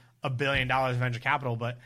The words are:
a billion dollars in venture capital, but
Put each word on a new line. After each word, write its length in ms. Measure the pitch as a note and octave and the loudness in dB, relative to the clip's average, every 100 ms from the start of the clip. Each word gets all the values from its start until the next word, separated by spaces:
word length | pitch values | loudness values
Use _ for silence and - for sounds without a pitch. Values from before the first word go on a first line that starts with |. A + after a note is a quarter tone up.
| - _ | -20 _
a 60 | - | -4
billion 400 | B2 C#3 C3+ B2+ | 0 0 2 2
dollars 260 | C3 C3 B2 | 2 2 2
in 40 | |
venture 200 | B2 A#2 | 0 0
capital, 360 | C3+ C#3+ B2+ A2+ | 0 0 0 -2
but 220 | A#2 B2 | -4 -6